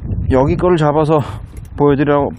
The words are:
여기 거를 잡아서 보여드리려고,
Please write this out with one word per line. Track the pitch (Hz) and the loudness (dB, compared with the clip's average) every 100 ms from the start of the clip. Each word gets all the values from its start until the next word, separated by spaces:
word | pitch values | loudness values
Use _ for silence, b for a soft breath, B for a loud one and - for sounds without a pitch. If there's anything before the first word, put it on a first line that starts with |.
| - - - | -6 -4 0
여기 | 131 143 170 | 2 2 2
거를 | 175 170 | 2 2
잡아서 | 151 147 151 156 113 B B B - - | 2 2 2 0 -2 B B B -10 0
보여드리려고, | 147 139 143 147 127 | 2 2 2 0 0